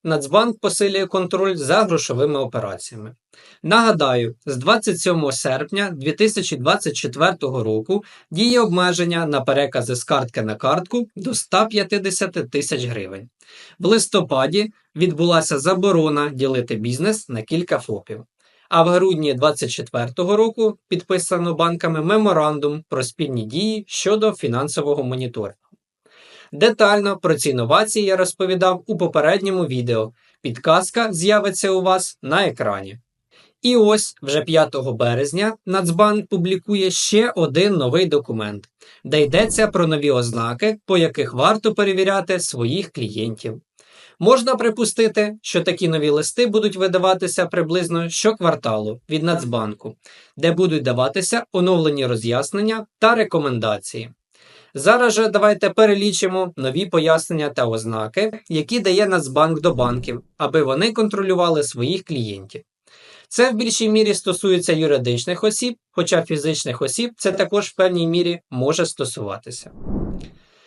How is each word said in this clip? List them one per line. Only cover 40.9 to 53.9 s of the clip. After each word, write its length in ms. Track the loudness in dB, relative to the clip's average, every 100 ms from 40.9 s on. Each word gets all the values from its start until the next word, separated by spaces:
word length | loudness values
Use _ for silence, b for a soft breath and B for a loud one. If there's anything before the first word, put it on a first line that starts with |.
| 2
яких 360 | 2 0 -4
варто 400 | 0 2 2 0
перевіряти 680 | 0 0 2 0 0 0 -2
своїх 520 | -4 -4 -2 -4 -6
клієнтів. 680 | -8 -8 -6 -6 -6 -10 -12 _ _ b b b b
Можна 380 | 4 4 4 0
припустити, 800 | 0 0 -2 2 2 2 -2 -4
що 180 | -4 -2
такі 280 | 0 0 0
нові 220 | 0 2
листи 360 | 2 0 0 2
будуть 300 | 2 0 0
видаватися 720 | 0 2 2 2 0 -2 -2
приблизно 600 | -2 0 -2 -2 -2 -4
щокварталу 920 | 0 0 2 0 0 -2 -2 -4 -8 -6
від 120 | -2
Нацбанку, 720 | 0 -2 -2 -4 -4 -8 -14 -16 B B B B
де 160 | 0
будуть 300 | 2 2 2
даватися 600 | 0 0 0 -2 -2 -4 -2
оновлені 540 | 0 2 2 2 0 -2
роз'яснення 800 | -2 -2 -2 -2 -2 -2 -2 -8 2
та 160 | 2
рекомендації. 960 | 4 2 0 -2 -2 -2 -2 -6